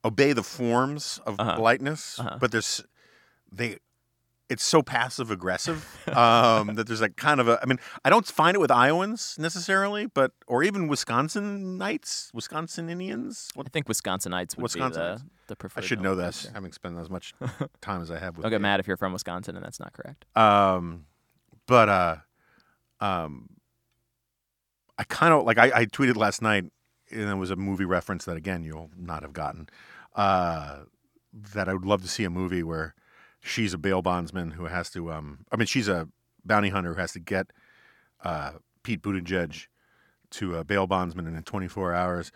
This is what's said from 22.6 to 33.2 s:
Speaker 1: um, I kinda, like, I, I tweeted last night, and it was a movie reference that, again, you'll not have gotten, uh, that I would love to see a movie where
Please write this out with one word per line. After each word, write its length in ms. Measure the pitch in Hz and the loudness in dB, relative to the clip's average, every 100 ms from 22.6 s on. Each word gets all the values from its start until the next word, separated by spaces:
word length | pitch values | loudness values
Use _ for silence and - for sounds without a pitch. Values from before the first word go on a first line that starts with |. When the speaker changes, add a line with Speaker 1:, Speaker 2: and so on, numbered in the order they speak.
| _ _ _ _ | _ _ _ _
Speaker 1:
um, 500 | 104 92 78 67 - _ _ _ _ _ _ _ _ _ _ _ _ _ _ - | -4 -2 -4 -10 -18 _ _ _ _ _ _ _ _ _ _ _ _ _ _ -12
I 60 | - | -8
kinda, 320 | - 165 156 | 2 6 6
like, 180 | 117 117 | 4 6
I, 140 | 123 | 8
I 120 | 117 113 | 6 2
tweeted 320 | - 135 110 | 2 2 4
last 240 | 107 - | 0 0
night, 240 | 110 104 85 _ _ _ _ | 0 0 -2 _ _ _ _
and 180 | 110 104 | -6 -4
it 60 | 98 | -2
was 120 | 92 | -4
a 60 | 92 | -4
movie 300 | 98 95 95 | -4 -2 0
reference 400 | 90 - 92 - | 0 0 -6 -6
that, 120 | 82 | -8
again, 260 | 80 90 | -6 -6
you'll 280 | 80 78 82 85 | -8 -12 -16 -14
not 280 | 87 78 | -10 -10
have 100 | 73 | -10
gotten, 340 | 76 73 80 80 _ - - - - | -8 -8 -8 -16 _ -20 -20 -14 0
uh, 680 | 101 95 87 82 73 71 71 _ _ _ _ 110 104 | 2 4 2 -2 -6 -14 -20 _ _ _ _ -20 -12
that 140 | 101 92 | -6 -2
I 60 | |
would 120 | 95 92 | -2 2
love 160 | 101 | 0
to 40 | 92 | 0
see 180 | - 98 | -4 -4
a 40 | |
movie 320 | 87 92 90 | -2 -2 -2
where 320 | 82 80 80 _ _ _ | -4 -6 -8 _ _ _